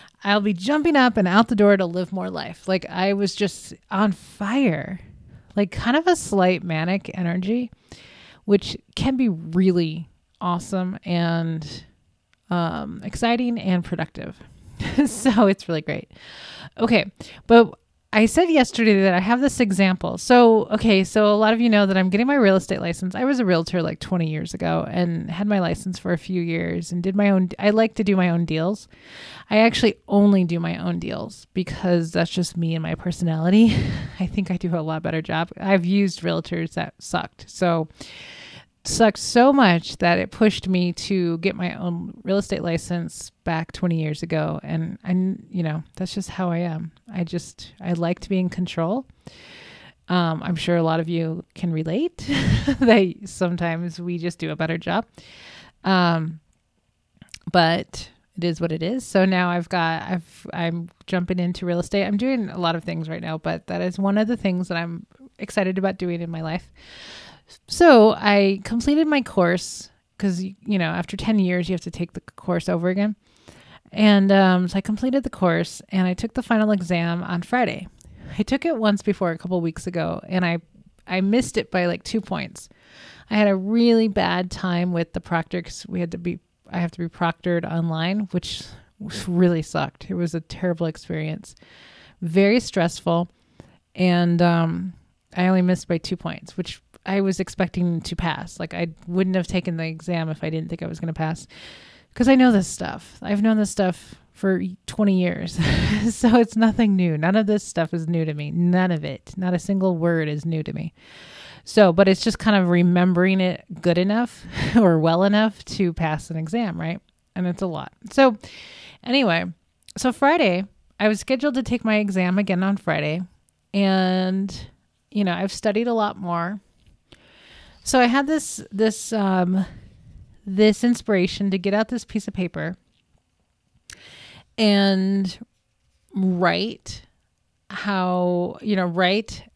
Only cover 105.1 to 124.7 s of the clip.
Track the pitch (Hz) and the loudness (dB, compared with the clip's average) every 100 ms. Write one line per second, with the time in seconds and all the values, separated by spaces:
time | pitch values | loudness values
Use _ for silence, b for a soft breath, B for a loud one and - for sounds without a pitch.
105.1 | 185 180 - 170 - 156 - - 208 214 | 2 2 -2 -6 -2 0 2 2 0 0
106.1 | - 233 240 233 220 226 214 220 190 175 | 2 4 6 4 2 2 4 2 4 2
107.1 | 151 160 208 208 208 - - 160 170 160 | 0 2 2 2 0 -2 -4 -4 -4 -2
108.1 | 170 156 147 147 165 175 180 185 160 151 | -2 -2 -6 -6 0 2 2 2 -2 -4
109.1 | 131 - - 180 180 - 196 190 170 170 | -10 -12 -8 -4 -2 -2 0 0 0 0
110.1 | 165 151 147 160 160 151 - 165 B B | 0 -2 -4 -4 -4 -4 -8 -10 B B
111.1 | B B B B B - - 196 165 190 | B B B B B -2 6 6 6 4
112.1 | 190 226 - 220 202 175 175 175 180 180 | 4 0 0 4 4 4 4 4 4 4
113.1 | 175 185 190 185 - - 165 175 175 190 | 4 2 2 0 -2 -10 -2 0 2 2
114.1 | 214 240 - - - - 226 196 160 160 | 0 -2 -6 -12 -6 0 4 6 4 4
115.1 | 165 196 208 220 202 - - 180 165 160 | 2 4 4 2 -2 -12 -2 -2 0 -4
116.1 | 156 - 160 160 226 214 170 165 170 - | -4 -6 -8 -6 -4 -4 -4 -8 -8 -12
117.1 | _ _ - 180 175 190 156 139 _ 208 | _ _ -4 -4 -2 -6 -6 -10 _ -4
118.1 | - 262 214 B B B B B B 247 | 4 4 4 B B B B B B -2
119.1 | 269 233 165 180 - _ _ _ - 254 | 0 2 0 -2 -10 _ _ _ -4 -4
120.1 | 240 277 339 226 175 196 _ _ - 214 | 2 2 4 2 0 -4 _ _ -2 0
121.1 | 214 - 262 294 254 240 240 220 214 208 | 0 -2 -2 -2 -2 -4 -4 0 0 0
122.1 | 185 180 185 196 180 190 202 - 156 151 | 0 0 0 0 0 0 -2 -2 -2 -2
123.1 | 165 180 _ _ _ _ 196 196 190 185 | -4 -8 _ _ _ _ 0 2 2 2
124.1 | 185 185 190 196 - - | 0 0 -2 -4 -8 -16